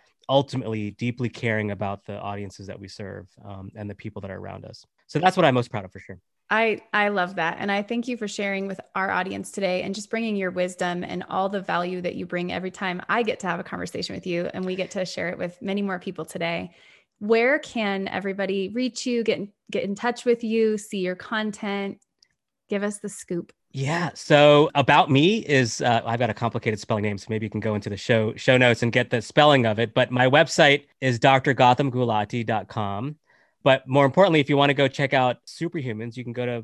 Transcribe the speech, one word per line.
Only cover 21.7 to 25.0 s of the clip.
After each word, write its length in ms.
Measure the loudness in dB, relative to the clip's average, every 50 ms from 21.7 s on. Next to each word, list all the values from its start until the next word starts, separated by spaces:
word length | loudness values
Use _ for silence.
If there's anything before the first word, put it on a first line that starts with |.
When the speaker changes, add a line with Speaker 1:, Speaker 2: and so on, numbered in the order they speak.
| -4 -4 -4 -6 -8 _ _ _ _ _ _ _ _ _ _ _ _ _ _ -6
Speaker 2:
Give 120 | -4 -2 -2
us 160 | -4 -6 -6
the 120 | -10 -12
scoop. 420 | -12 -12 -10 -8 -6 -6 -6 -8 _ _ _ _ -6
Speaker 1:
Yeah. 340 | -4 -2 -2 -2 -2 -2 -4 -6
So 560 | -6 0 4 6 8 10 10 10 8 6 4 4
about 340 | 2 4 6 6 6